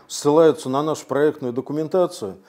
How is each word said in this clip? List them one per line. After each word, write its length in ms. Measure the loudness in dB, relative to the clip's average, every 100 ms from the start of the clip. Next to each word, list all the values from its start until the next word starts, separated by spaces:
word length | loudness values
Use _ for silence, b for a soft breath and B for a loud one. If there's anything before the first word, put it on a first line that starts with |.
| b
ссылаются 600 | -4 2 6 6 4 -2
на 120 | -4
нашу 240 | -2 -6 -4
проектную 480 | 0 0 -2 -6
документацию, 840 | -6 -6 -6 -2 0 -2 -4 -12 -12